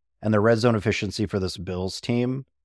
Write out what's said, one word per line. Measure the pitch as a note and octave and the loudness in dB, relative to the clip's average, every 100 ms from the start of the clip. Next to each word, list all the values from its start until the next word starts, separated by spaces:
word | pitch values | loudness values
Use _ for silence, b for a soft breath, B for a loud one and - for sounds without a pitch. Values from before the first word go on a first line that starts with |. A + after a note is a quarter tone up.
| _ _ | _ _
And | G#2+ | 0
the | G#2+ | 4
red | A2 A2+ | 4 4
zone | A#2+ | 4
efficiency | A2 G#2+ G2+ G2 - G#2 | 2 2 -2 -2 -4 -4
for | G#2 | -2
this | F#2 - | -4 -6
Bills | F#2 F2+ F#2 - | -8 -6 -6 -6
team | - A#2+ B2 C3 C3+ _ | -4 -2 -2 -4 -10 _